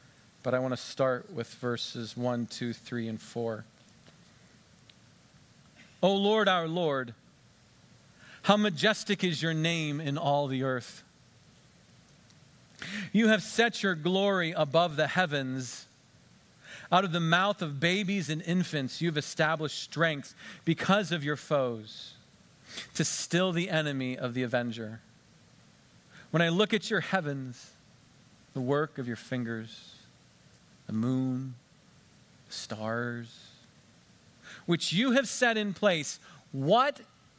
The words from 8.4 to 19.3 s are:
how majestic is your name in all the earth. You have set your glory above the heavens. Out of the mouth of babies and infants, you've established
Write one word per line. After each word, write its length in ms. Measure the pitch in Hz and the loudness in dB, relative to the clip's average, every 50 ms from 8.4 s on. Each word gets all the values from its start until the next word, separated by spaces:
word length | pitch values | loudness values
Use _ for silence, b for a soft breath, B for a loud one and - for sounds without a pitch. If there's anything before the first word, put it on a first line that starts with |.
| B | B
how 160 | - 202 208 | 4 6 6
majestic 640 | 208 208 165 135 160 214 208 - - - 202 - 185 | 4 2 2 2 2 2 2 2 0 -2 -2 0 0
is 180 | 180 156 123 151 | 0 0 0 0
your 120 | 165 160 | 0 0
name 440 | 156 156 165 170 165 156 151 143 147 | 0 0 0 0 0 -2 -2 -4 -4
in 200 | 160 143 139 160 | -2 -2 -2 0
all 280 | - 143 143 143 143 | 2 2 2 2 2
the 160 | 135 131 127 131 | 0 0 0 0
earth. 400 | 135 131 123 120 - - - - - _ _ _ - - - - - - - - - - - - - - - - - - - - - - - - - - - - - - - B 170 196 208 196 147 B | 0 -2 -2 -4 -8 -14 -18 -20 -20 _ _ _ -20 -20 -20 -20 -20 -20 -20 -20 -20 -20 -20 -20 -20 -20 -20 -20 -20 -20 -20 -20 -20 -20 -20 -20 -20 -20 -20 -20 -20 -18 -14 B -10 -8 -8 -4 0 B
You 160 | 202 233 214 | 4 6 6
have 140 | 220 190 - | 6 4 2
set 400 | - - 220 233 233 - - - | 0 2 2 2 2 2 0 0
your 120 | 196 180 | 0 0
glory 580 | 156 147 175 185 190 196 202 196 185 170 160 175 | 0 0 2 2 4 4 4 2 2 0 0 0
above 440 | 165 156 143 131 165 175 175 147 | 0 0 2 4 4 4 4 2
the 120 | 143 156 135 | 0 0 0
heavens. 760 | - 185 185 151 147 139 135 131 131 131 127 120 - - - - _ _ _ _ _ - - - - - - - - - B B B B B B 170 | 2 2 0 2 0 -2 -2 -2 -4 -4 -6 -8 -10 -12 -14 -18 _ _ _ _ _ -20 -20 -20 -20 -20 -20 -20 -20 -20 B B B B B B 4
Out 120 | 180 202 | 4 4
of 80 | 180 156 | 4 2
the 80 | 175 | 0
mouth 420 | 165 160 170 180 190 208 202 - 180 | 2 4 4 4 4 2 0 -2 -4
of 180 | 151 143 135 | -6 -4 0
babies 480 | 165 170 180 208 208 180 202 196 151 120 | 0 2 2 2 0 0 -2 -2 -2 -2
and 140 | 156 151 - | -4 -4 -2
infants, 580 | 165 175 185 175 - 156 147 131 123 - - | 0 2 2 2 0 0 -2 -4 -4 -4 -2
you've 180 | 165 170 151 151 | -2 -2 0 -2
established 600 | - - | -4 -4